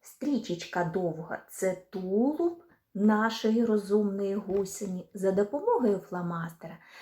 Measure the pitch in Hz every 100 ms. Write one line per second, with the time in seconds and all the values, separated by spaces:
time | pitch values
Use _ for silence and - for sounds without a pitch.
0 | - - 311 269 - 175 - 180 170 185
1 | 180 160 165 - - - 190 185 - 190
2 | 185 202 254 302 339 339 - _ _ 196
3 | 208 214 220 220 220 220 226 214 190 208
4 | 208 196 196 202 190 196 190 - 202 180
5 | - 202 190 190 202 285 440 466 247 190
6 | - 180 175 170 165 - 160 - - -